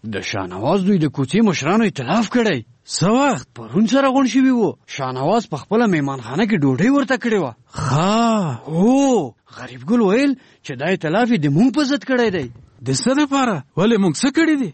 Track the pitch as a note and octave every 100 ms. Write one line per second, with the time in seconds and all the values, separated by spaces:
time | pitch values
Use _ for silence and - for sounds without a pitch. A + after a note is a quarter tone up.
0 | A2 G2 F2+ G2+ F#2 F#2 A#2+ G3 F#3 G3+
1 | D3+ C3+ C3+ G3 A3 D#3 C#3 G#3 A3 C#3
2 | B2+ G3+ G#3 - A3 C#3+ - _ - -
3 | F3 A#3+ C#4+ F3 - - A2+ C#3 A3 C4+
4 | C#4 B3+ C4 A#3 C4 B3 F#3+ - _ -
5 | C3 C3 C#3+ A3+ - D3 - A3 A#3 E3
6 | C#3 C3+ G#2+ C#3 A3 G#3 C#3 C3 G#3 C#4+
7 | B3+ C4 A#3+ G#3+ C#3+ - _ - - C3+
8 | F#3 A3 A#3 A3 F3 A#2 - D#3+ G#3 C4+
9 | C#4 A#3 C3+ - _ - B2 B2+ C3 A#3+
10 | G3+ A3 C#4+ C4 _ _ - B2+ D3+ F#3+
11 | D#3 F#3 A#3+ A#3 C#3+ C#3+ B3+ C4+ C#4 C4+
12 | - B3+ A#3 F#3 B2 - - _ A#2+ C3+
13 | A#3 C4+ D4 C#4 B3+ E3+ - - G#3 A3+
14 | G3 C#3+ C4+ C#4+ D#4+ D4+ G#3+